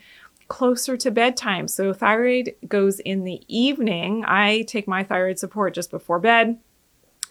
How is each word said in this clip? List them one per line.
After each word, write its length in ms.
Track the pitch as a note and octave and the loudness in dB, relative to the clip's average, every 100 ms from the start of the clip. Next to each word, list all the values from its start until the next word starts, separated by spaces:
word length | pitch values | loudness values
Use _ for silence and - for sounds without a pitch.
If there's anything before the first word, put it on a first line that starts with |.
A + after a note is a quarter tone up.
| - - - _ - | -14 -20 -20 _ -12
closer 500 | - B3+ A#3+ - B3+ | -2 0 2 -2 -2
to 140 | C4 | 0
bedtime. 580 | A3 A#3+ B3+ B3 F3+ D#3 | 2 2 2 -2 -4 -4
So 240 | - G3 | -2 -2
thyroid 640 | F#3+ G3+ A3 B3 B3 B3 - B3+ | 0 2 2 2 2 -2 -8 -2
goes 340 | G3+ G3 G3 | 2 2 0
in 240 | - G3 | -2 -4
the 180 | F#3 F3+ - | -4 -8 -6
evening. 760 | G#3+ B3+ C#4+ A#3 E3+ E3+ A3 A3 | 0 0 2 0 -2 -2 -2 0
I 360 | F#3+ G#3 G#3+ | 2 4 2
take 260 | A3+ A3 G3+ | -2 -6 -2
my 160 | F#3+ | -4
thyroid 340 | G3 F3+ F#3 F#3 | -2 0 0 -2
support 360 | F#3+ G#3+ G3 | -6 -2 -2
just 160 | F3+ F3 | -2 -8
before 280 | D#3+ - F3 | -8 -4 0
bed. 400 | F3 - A3+ A#3 _ _ _ _ _ - - | 4 4 4 -2 _ _ _ _ _ -16 -4